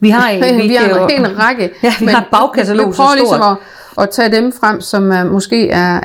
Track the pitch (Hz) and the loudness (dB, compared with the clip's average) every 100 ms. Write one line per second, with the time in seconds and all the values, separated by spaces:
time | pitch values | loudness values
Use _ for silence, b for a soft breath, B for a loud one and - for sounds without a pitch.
0 | 214 233 247 196 254 240 214 247 208 185 | 2 2 2 0 0 2 2 2 2 2
1 | 185 285 226 202 226 247 180 - 233 220 | 0 0 -2 0 -2 0 -6 -2 -2 0
2 | 226 247 - 214 247 - 196 214 208 185 | 0 0 0 0 0 -2 -2 0 -2 0
3 | 277 277 240 180 208 196 B B B - | 2 2 0 0 0 -2 B B B -4
4 | 202 - 226 220 247 247 214 208 - 208 | -4 0 0 0 -2 -2 -2 -2 -4 -2
5 | 196 185 180 190 190 233 220 180 180 175 | 0 0 0 -2 -2 0 0 0 0 -2